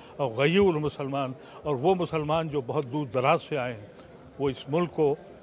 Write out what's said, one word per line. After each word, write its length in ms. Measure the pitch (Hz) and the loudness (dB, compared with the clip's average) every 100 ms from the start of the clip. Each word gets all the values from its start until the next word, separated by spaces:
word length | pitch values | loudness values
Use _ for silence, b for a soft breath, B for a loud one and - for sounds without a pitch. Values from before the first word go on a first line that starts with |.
| B B | B B
और 120 | 139 | -2
गयूर 460 | 113 143 180 202 156 | 2 2 6 4 4
मुसलमान, 560 | 151 - 139 139 131 131 B B 151 | 0 -4 -4 -2 -4 -6 B B -4
और 80 | 139 | 0
वो 180 | 151 190 | 2 2
मुसलमान 540 | 170 160 151 160 165 | 0 -2 0 -2 -2
जो 140 | 143 | -4
बहुत 220 | 120 123 123 | -2 -2 -2
दूर 240 | 143 143 | -4 -4
दराज 320 | 127 131 160 | 0 4 2
से 160 | - 147 | 0 -4
आए 160 | 123 | -4
हैं, 180 | 113 104 - B B B - | -6 -12 -20 B B B -4
वो 100 | 139 | -4
इस 140 | 131 - | -4 -2
मुल्क 200 | 151 175 | 0 0
को 280 | - 151 147 - - | 2 2 0 -6 -20